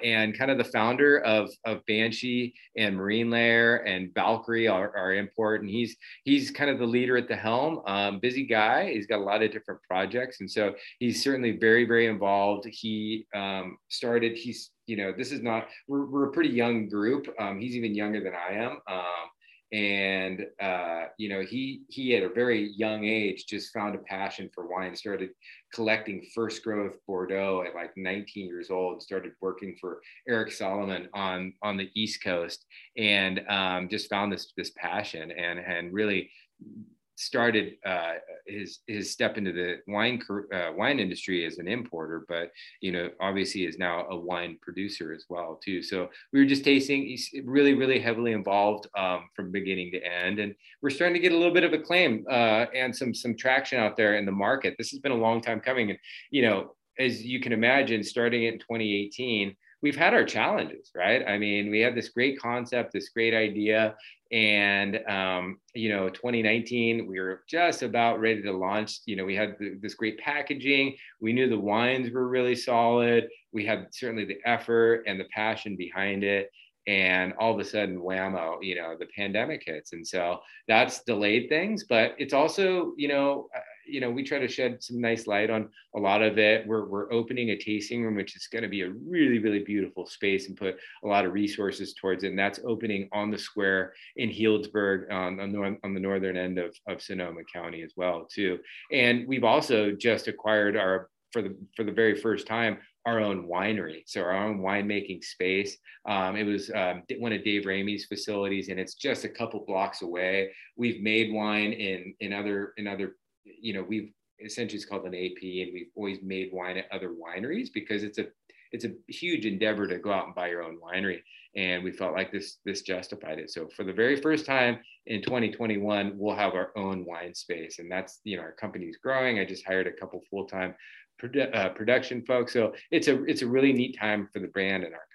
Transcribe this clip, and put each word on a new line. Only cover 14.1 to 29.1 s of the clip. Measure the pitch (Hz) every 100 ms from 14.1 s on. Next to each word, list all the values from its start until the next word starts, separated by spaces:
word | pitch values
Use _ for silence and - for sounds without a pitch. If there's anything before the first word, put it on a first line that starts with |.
| 117 117 113
he's, | 123 113 - _ -
you | 107
know, | 95
this | 92 123
is | 135
not, | 117 113 - - -
we're, | 139 139
we're | 139 139
a |
pretty | 165 151
young | 120 120 117 101
group. | 104 107 135 - -
Um, | 101 98
he's | 123 120
even | 113
younger | 104 104 107
than | 92
I | 87 87
am. | 101 120 143 104
Um, | 92 87 87 - _ _ _ _
and, | 107 101 98 95 95 95 95 104 -
uh, | 98 90 87 82 82 -
you | 107
know, | 95
he, | 95 120 135 131 -
he | 131 127
at | 113
a | 92
very | 117 123 110 104
young | 101 110 107
age | 107 110 104 92 -
just | 104 -
found | 110 104 95
a |
passion | - 95 98 - 98
for | - 85
wine, | 90 92
started | 87 110 95 92 - - - _
collecting | - 110 110 - 92 -
first | 113 110 -
growth | 113 104 101 - -
Bordeaux | 92 90 98 98 92 90
at, |
like, | 82 85 95
nineteen | 92 101 101 101 92
years | 87 85
old, | 92 - 110
started | -